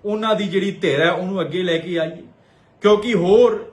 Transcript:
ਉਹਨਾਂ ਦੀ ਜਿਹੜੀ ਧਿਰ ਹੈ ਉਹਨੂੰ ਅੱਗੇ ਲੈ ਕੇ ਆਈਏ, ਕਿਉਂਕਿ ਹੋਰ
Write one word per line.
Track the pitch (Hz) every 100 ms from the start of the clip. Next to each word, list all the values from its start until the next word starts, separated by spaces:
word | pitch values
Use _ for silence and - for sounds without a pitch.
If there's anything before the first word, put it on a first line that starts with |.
ਉਹਨਾਂ | 208 214 220
ਦੀ | 208 202
ਜਿਹੜੀ | 190 196
ਧਿਰ | - 180 139
ਹੈ | 165
ਉਹਨੂੰ | 175 185 190
ਅੱਗੇ | 151 170
ਲੈ | 180 165
ਕੇ | 175 170
ਆਈਏ, | 160 170 - _ _ _ _ _
ਕਿਉਂਕਿ | 202 208 233
ਹੋਰ | 208 175 220 240 214 -